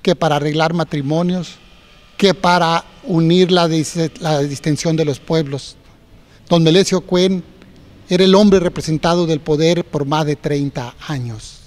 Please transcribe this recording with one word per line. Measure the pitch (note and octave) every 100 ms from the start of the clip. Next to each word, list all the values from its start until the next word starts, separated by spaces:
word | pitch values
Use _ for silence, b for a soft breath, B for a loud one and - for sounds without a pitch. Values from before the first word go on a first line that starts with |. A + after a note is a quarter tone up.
que | -
para | E3+ E3 D3
arreglar | D3 D3+ D#3+
matrimonios, | E3+ D#3+ D3+ C#3 D#3+ F3 F3+ E3 - - - - - - -
que | G3
para | E3+ F3 F3+ E3 E3 - -
unir | C#4 E3 E3 F3+ F3+
la | F3+ E3+
dis-, | D#3+ D3+ E3+ D#3+ -
la | E3 D3+
distensión | C#3+ C#3 D#3+ D3 E3+
de | D#3+
los | D3+ C3
pueblos. | - E3 C#3 C#3 - - - _ _ - b b -
Don | E3+
Melesio | D#3+ F3+ F#3 F#3
Cuen | - F3+ F#3 F#3 - - - - - - -
era | F3+
el | F#3+
hombre | F#3+ G#3 F#3+
representado | F3 E3 D3+ D#3 E3+ F3 E3
del | D#3
poder | - D3 D#3+ F3
por | F3 D3+
más | C#3 D3+
de | D3+ C#3+
treinta | D3+ C#3+ C#3+ C3+ A#2+ -
años. | - C#3+ A#2+ A2+ - -